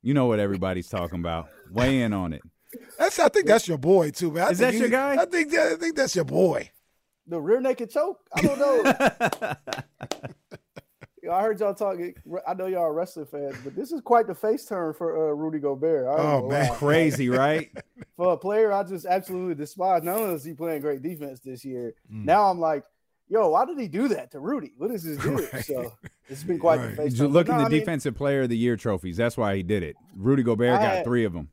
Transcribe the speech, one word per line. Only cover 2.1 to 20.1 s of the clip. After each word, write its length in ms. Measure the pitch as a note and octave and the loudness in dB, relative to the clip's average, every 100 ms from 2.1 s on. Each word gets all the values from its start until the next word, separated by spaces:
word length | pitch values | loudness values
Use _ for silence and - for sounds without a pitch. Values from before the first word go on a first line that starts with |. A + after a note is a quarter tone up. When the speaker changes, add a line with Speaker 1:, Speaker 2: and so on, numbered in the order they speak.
Speaker 1:
on 200 | G#2 F2 | -2 -4
it. 100 | D#2 - _ _ - - - | -8 -14 _ _ -20 -20 -2
Speaker 2:
That's, 200 | F4 - | 0 4
I 80 | D4+ | 4
think 180 | G4+ D4+ | 4 4
that's 220 | G#3+ - | 4 4
your 100 | D#3 | -2
boy, 320 | D3 G3 E3 | 6 6 4
too, 220 | - E3+ | 0 -4
man. 160 | D#3 F#3+ | 0 0
I 20 | |
Speaker 1:
Is 80 | F3+ | 4
Speaker 2:
think 140 | B3 | 2
Speaker 1:
that 60 | A3+ | 4
your 80 | A#3 | 2
Speaker 2:
you, 40 | |
Speaker 1:
guy? 240 | B3+ C#4 C#4+ | 2 2 0
Speaker 2:
I 40 | F4 | 0
think 240 | F4 D4+ | 0 0
that, 200 | E4 D#4 | 2 2
I 40 | E4 | 0
think 180 | E4 D#4 | -4 0
that's 200 | C4 F#3 | 0 0
your 80 | |
boy. 460 | C#3+ D3 F3+ C3 G#2 _ _ _ _ _ - | 0 2 2 2 -6 _ _ _ _ _ -10
Speaker 3:
The 120 | E3+ | -6
rear 200 | D3+ A#3+ | 0 2
naked 300 | C4 B3+ A3+ | 2 -2 -4
choke? 300 | C#4+ E4+ - _ | -2 -2 -4 _
I 60 | - | 0
don't 160 | - C4+ | 0 2
know. 960 | C#4 B3+ C4+ - C4 - A3+ - A#3 | 2 4 4 4 2 2 -2 -2 -8
Speaker 1:
<laughs> 0 | - - - - _ - - C3+ - _ - _ - _ _ - _ | -8 -10 -12 -12 _ -12 -10 -12 -18 _ -20 _ -20 _ _ -20 _
Speaker 3:
Yo, 100 | E3+ | -4
I 100 | F3 | 0
heard 160 | A3 G#3 | 0 0
y'all 160 | G#3 | -2
talking. 400 | G3 G3+ F#3 F3 - - F3 - | -2 -4 -4 -8 -12 -12 -10 -6
I 80 | |
know 120 | F#3 F#3 | -6 -4
y'all 160 | F#3 | -2
are 100 | E3 | 0
wrestling 340 | D3+ F3+ - C#3+ | -2 -4 -8 -12
fans, 300 | C#3+ C#3+ B2+ | -8 -8 -8
but 100 | C3+ | -12
this 160 | - C4 | -10 -8
is 100 | D#4+ | -8
quite 280 | - A#3 A3+ | 2 2 4
the 60 | |
face 300 | F3 G#3+ A#3 | -2 -2 -2
turn 300 | - G3 E3 | -4 -4 -4
for, 360 | D#3 E3+ D#3+ D#3 | -4 -4 -2 -2
uh, 20 | |
Rudy 240 | D3 D#3+ D#3 | -2 -4 -2
Gobert. 480 | C#3+ C3+ D#3+ D#3 B2+ | -4 -2 0 0 0
I 40 | |
ain't 100 | D3+ | 0
Speaker 2:
Oh, 200 | D#3 C#3 | 2 2
Speaker 3:
gonna 60 | B2+ | 0
Speaker 2:
man. 160 | C#3+ C#3 | 0 0
Speaker 3:
lie. 60 | - | 0
Speaker 1:
Crazy, 520 | C#3+ D#3 D#3+ C3 B2+ | 2 4 4 2 0
right? 420 | B2+ C#3 D#3 - - - | 2 2 0 -4 -14 -20
Speaker 3:
<laughs> 220 | - - - | -20 -20 -2
For 160 | F3+ | 0
a 40 | E3 | 0
player 360 | F3+ G#3+ A3 | 0 2 4
I 120 | G3 | 2
just 220 | F#3 F#3+ F3+ | -2 -8 0
absolutely 500 | F#3 F#3 F#3 F3+ D3+ | -2 0 -6 -6 -6
despise, 460 | D3 - F#3 F3+ | -8 -2 2 2
not 140 | E3 | 2